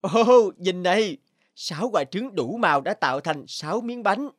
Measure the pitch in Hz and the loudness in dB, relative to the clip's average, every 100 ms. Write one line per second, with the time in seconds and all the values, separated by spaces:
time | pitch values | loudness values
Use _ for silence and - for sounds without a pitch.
0 | 190 214 233 247 208 - 180 180 180 196 | 0 2 6 6 6 0 -4 -2 0 2
1 | 214 143 _ _ _ - - 156 240 202 | 0 -4 _ _ _ -14 -12 -6 -2 -2
2 | 135 185 254 196 123 220 202 143 135 208 | -2 -6 -6 -4 -4 0 2 2 0 -2
3 | 147 135 165 143 120 - 156 202 233 247 | -2 -2 -4 -6 -8 -14 -6 -6 -6 -4
4 | 208 208 285 | -2 -2 -4